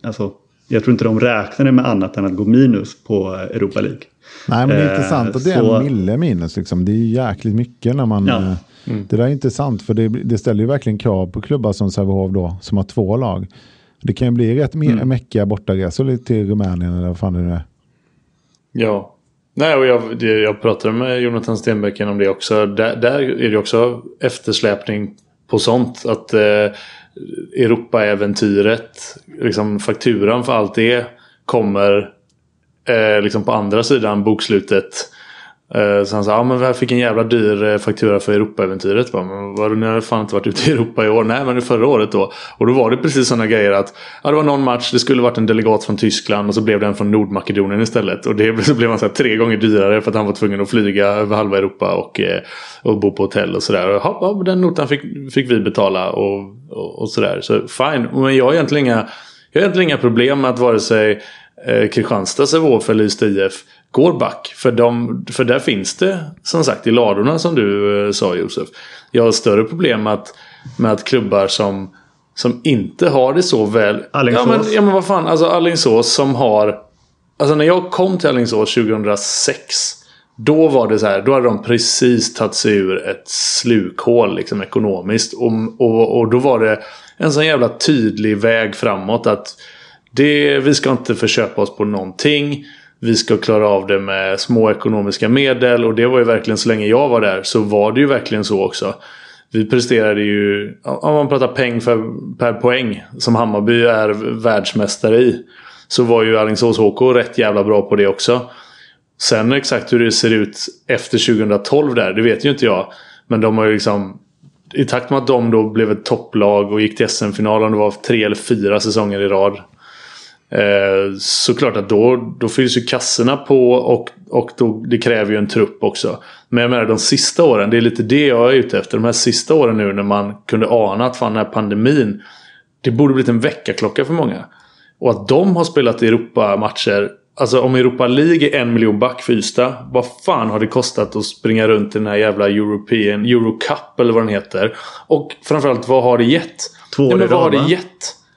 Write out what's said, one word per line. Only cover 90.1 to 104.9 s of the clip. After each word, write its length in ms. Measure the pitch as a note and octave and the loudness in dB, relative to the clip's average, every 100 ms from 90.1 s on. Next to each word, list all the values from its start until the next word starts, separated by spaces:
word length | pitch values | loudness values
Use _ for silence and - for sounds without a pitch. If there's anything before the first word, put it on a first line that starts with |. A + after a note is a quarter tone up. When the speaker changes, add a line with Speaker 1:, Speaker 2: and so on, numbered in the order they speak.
Speaker 3:
det, 480 | - D3 D3 D3 C#3+ | 0 2 4 2 2
vi 160 | C3+ | 2
ska 160 | C#3 C3+ | 2 0
inte 240 | B2 - | -2 -2
förköpa 480 | A2 A2+ - G#2 - | -2 -2 0 -2 -2
oss 140 | G2+ - | -4 -2
på 80 | |
någonting. 800 | G#2 G2+ F#2+ F2+ D3 D3 D3 C#3+ - - - _ | -4 -4 -8 -2 0 0 -2 -6 -12 -20 -20 _
Vi 140 | A#2 | -2
ska 220 | G#2+ - G#2+ | 0 0 -2
klara 320 | - G#2+ G#2 | 2 2 2
av 180 | G2 F#2+ | 2 0
det 120 | G2 | -2
med 400 | G2 F#2+ F#2+ G2 | -2 -4 -2 -4
små 300 | - A#2 A2 | 0 2 2
ekonomiska 580 | G2+ A2 G#2+ G2+ - A2+ | 2 -2 -2 -2 -2 0
medel. 560 | C3 C#3 A#2+ B2 A#2+ | 2 2 2 2 2
Och 100 | A#2 | 0
det 120 | A2 A#2+ | 0 2
var 120 | B2+ | 4
ju 60 | |
verkligen, 340 | A#2 A2 - G#2 | 2 2 0 -2
så 100 | A#2 | 0
länge 180 | G#2+ G#2 | 0 2
jag 220 | A#2+ C#3+ | 2 2
var 120 | A#2+ | 2
där 200 | G#2 F#2+ | 0 -2
så 180 | - A#2 | -2 -2
var 320 | G#2 G#2 G#2+ | 2 2 2
det 80 | A#2+ | 2
ju 60 | C#3+ | 2
verkligen 380 | B2+ - G#2+ | 0 -2 -4
så 200 | G2 G2 | -2 0
också. 300 | F#2+ - G2 - - - - - _ | -2 -4 -8 -8 -14 -20 -20 -20 _
Vi 180 | A2 G#2+ | -4 0
presterade 520 | B2 A#2+ A#2 G#2+ G#2 | 0 2 2 2 2
ju, 520 | G#2 G#2 G2+ G2+ G#2 - | 0 0 0 -2 -6 -12
om 300 | C3 C3 D3+ | -10 -4 0
man 140 | D3+ C#3+ | 0 0
pratar 200 | C#3 B2+ | 0 0
peng 320 | - B2 A#2 | -2 -2 -2
för, 180 | A#2+ A2+ A2 - - - | 0 0 -2 -10 -12 -4
per 140 | A#2+ | -4
poäng, 500 | A2 A#2+ B2+ A#2+ G2+ - - | 0 0 0 -2 -8 -12 -6
som 160 | A#2+ | 0
Hammarby 480 | A2+ A2+ G#2 G#2 A#2 | 0 0 0 2 2
är 240 | A#2 A2 G#2+ G#2 A2+ A2+ | 4 2 0 -2 -4 -2
världsmästare 720 | A2+ G#2+ F#2+ A2 G2+ | 0 0 -2 -2 -2